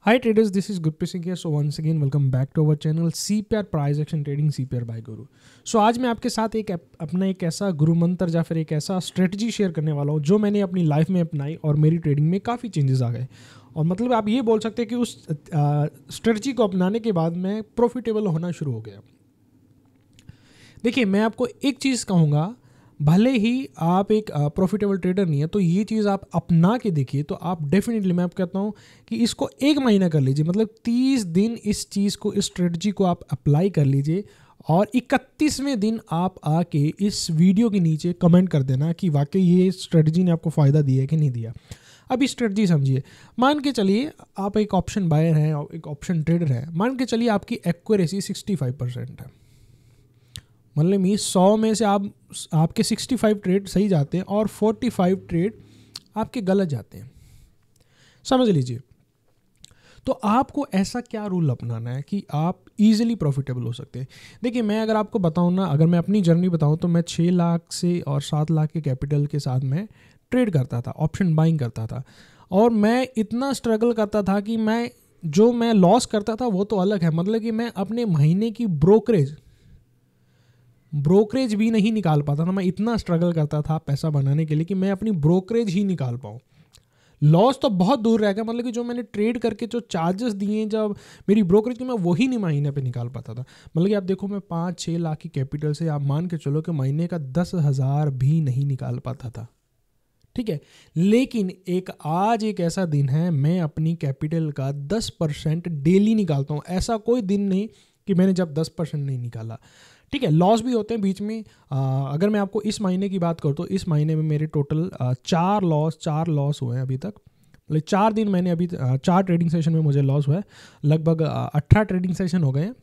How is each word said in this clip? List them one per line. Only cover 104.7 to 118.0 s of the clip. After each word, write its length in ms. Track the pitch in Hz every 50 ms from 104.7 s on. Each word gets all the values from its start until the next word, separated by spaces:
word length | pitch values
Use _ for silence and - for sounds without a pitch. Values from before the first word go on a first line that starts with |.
दस 380 | 143 143 139 143 185 226 220 - - _
परसेंट 500 | 170 160 147 - - 160 151 165 170 180
डेली 460 | 170 147 139 160 185 190 202 214 226
निकालता 380 | 214 208 165 151 139 139 139 151
हूँ। 80 | 147 - -
ऐसा 280 | 175 190 - - 233 220
कोई 220 | 208 - 233 254 220
दिन 240 | 180 202 202 202 196
नहीं 200 | 185 190 208 226 - _ _ _ _ _ _ -
कि 60 | 196
मैंने 200 | 170 185 190 185
जब 200 | 175 185 170 143
दस 160 | 151 165 160
परसेंट 360 | _ - 170 143 - 151 143
नहीं 120 | 139 135 127
निकाला, 420 | 123 120 113 113 113 113 113 - _ - _ _ - - _ _ _ _ -
ठीक 100 | 285 254
है। 60 | 196
लॉस 320 | 156 156 175 185 226 226
भी 100 | 220 254 247
होते 200 | 226 208 214 226
हैं 80 | 233
बीच 180 | 196 196 190 -
में। 220 | 202 208 220 226 214 - _ _ _ _
आ, 360 | - 135 135 135 131 135 139 135
अगर 220 | 139 151 180 208
मैं 100 | 220 208
आपको 220 | 202 196 - 220
इस 180 | 208 208 208 -
महीने 280 | 220 185 180 185 196 202
की 100 | 185 196
बात 200 | 170 170 170 -
करूँ, 120 | - 156 143
तो 100 | 147 - -
इस 200 | 190 190 - -
महीने 280 | 160 147 151 156 160
में 80 | 156 156
मेरे 220 | 156 151 151 156
टोटल, 440 | 156 - 151 143 143 156 156 165 185 - -
आ, 120 | 127 123 127 - _
चार 380 | - - 165 170 185 202 214 190
लॉस, 340 | 175 160 147 151 160 156 _
चार 260 | - 170 151 151 165 170
लॉस 340 | 160 147 139 143 147 -
हुए 140 | - 123 117
हैं 60 | 127 131
अभी 140 | 127 135 131
तक। 160 | 143 196 208 - _ _ _ _ _ _ _ _ _ _
मतलब 120 | 151 156
चार 320 | 156 - - 190